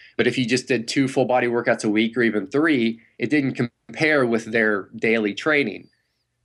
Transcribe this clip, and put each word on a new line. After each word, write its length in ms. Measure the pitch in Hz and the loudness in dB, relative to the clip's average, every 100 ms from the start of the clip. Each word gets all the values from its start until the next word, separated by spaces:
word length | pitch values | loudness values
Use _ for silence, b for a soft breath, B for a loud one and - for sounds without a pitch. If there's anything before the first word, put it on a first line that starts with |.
| B B | B B
But 100 | 113 | 0
if 100 | 123 | 0
you 80 | 117 | 0
just 220 | 127 - | 0 0
did 200 | 120 113 | -2 -2
two 200 | 143 131 | -2 0
full 180 | 135 120 | 0 0
body 220 | 123 120 | 0 0
workouts 360 | 117 120 113 | 0 0 0
a 60 | 113 | 0
week 260 | 107 113 123 | 0 0 2
or 60 | |
even 240 | 117 104 95 | 0 0 -2
three, 540 | 139 165 139 113 113 b b | 0 2 2 0 -4 b b
it 120 | 120 | -2
didn't 240 | 147 135 - | 0 0 -2
compare 680 | 120 _ - - 156 151 123 | -4 _ -16 -2 0 2 2
with 200 | 113 113 | 0 0
their 440 | 117 110 101 - 113 | 0 2 0 -4 -4
daily 380 | 117 113 104 | 0 0 0
training. 540 | 98 - 147 117 87 - _ _ _ _ _ | -2 0 0 0 -6 -16 _ _ _ _ _